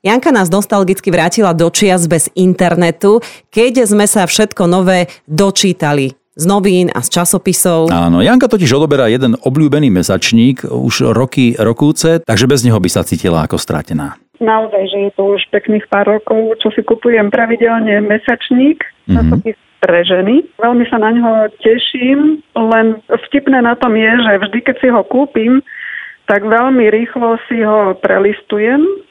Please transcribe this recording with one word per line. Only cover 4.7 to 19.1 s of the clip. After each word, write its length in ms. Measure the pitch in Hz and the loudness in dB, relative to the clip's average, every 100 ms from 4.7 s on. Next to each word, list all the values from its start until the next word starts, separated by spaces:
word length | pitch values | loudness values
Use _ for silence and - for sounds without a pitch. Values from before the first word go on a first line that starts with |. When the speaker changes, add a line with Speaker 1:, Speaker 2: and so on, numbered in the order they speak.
| 180 185 185 175 - | 2 2 0 -2 -8
Speaker 1:
dočítali 840 | - 156 196 196 202 175 156 147 135 131 _ | -8 -2 0 0 -2 0 -2 -2 -2 -8 _
z 160 | - 165 | -6 -2
novín 420 | 202 190 180 180 | 0 2 0 0
a 140 | - | -2
z 80 | 127 | -4
časopisov. 800 | - 175 190 - 170 185 165 160 | -2 0 -2 -2 -2 0 0 2
Speaker 2:
Áno, 320 | 170 85 85 | 2 2 2
Janka 240 | 117 247 247 | 4 4 2
totiž 240 | 220 160 | 2 2
odoberá 380 | 135 156 143 120 | 2 2 2 2
jeden 240 | 120 131 113 | 2 0 -2
obľúbený 540 | - 135 151 143 143 | -2 0 2 2 2
mesačník 720 | 92 - 95 - 113 123 131 | 0 0 -2 0 2 2 0
už 460 | - 123 127 - 127 | -6 -4 -4 -2 0
roky, 420 | 110 131 - 123 | 0 -2 0 0
rokúce, 680 | 113 110 117 147 156 160 165 | 2 -2 2 0 0 0 0
takže 240 | - 113 127 | 0 0 2
bez 160 | 139 | 2
neho 160 | 120 110 | 2 2
by 80 | 90 | 0
sa 140 | 95 | -2
cítila 420 | 85 - 95 82 | -2 -2 -2 -2
ako 140 | 78 90 | -2 -4
stratená. 560 | - 80 - 78 71 - _ _ | -6 -8 -6 -8 -8 -14 _ _
Speaker 3:
Naozaj, 480 | 226 220 220 208 190 | -2 -2 -2 -4 -4
že 100 | 196 | -4
je 120 | 202 | -6
to 240 | - 196 202 | -2 -2 -2
už 80 | - | -2
pekných 320 | 208 - 214 | -4 -2 -4
pár 240 | - 202 202 | -2 -2 0
rokov, 480 | 214 214 220 220 220 | -2 -2 -2 -2 -2
čo 160 | 220 | -2
si 80 | 214 | -4
kupujem 480 | 214 226 240 226 208 | -2 -2 0 0 0
pravidelne 720 | 214 226 233 233 233 220 208 | 0 -2 0 0 0 0 0
mesačník, 800 | 208 214 - 233 - 247 269 320 - _ | 0 -2 -2 -6 0 2 2 0 -6 _
Speaker 2:
Mhm. 80 | - | -2